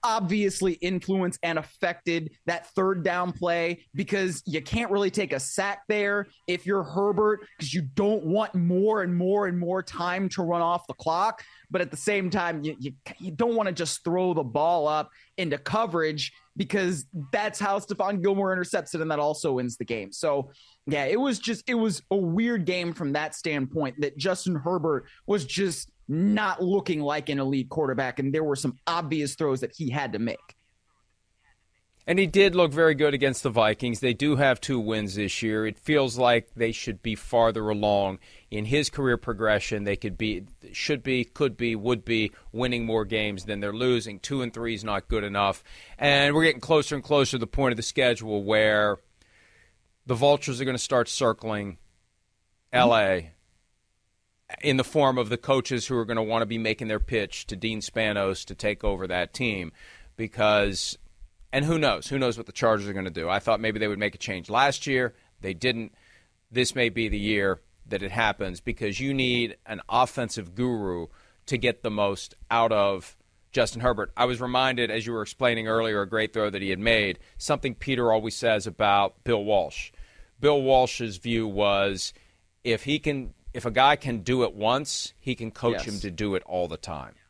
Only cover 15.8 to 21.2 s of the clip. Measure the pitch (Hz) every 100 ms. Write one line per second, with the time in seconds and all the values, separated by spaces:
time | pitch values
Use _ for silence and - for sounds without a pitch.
15.8 | 226 165 160 151 135 - _ - 190 202
16.8 | 185 170 131 175 139 214 214 - 208 196
17.8 | 196 208 196 202 185 196 190 185 180 151
18.8 | 139 165 156 147 147 151 160 127 123 117
19.8 | 117 117 98 - 160 143 135 - _ _
20.8 | - 147 135 208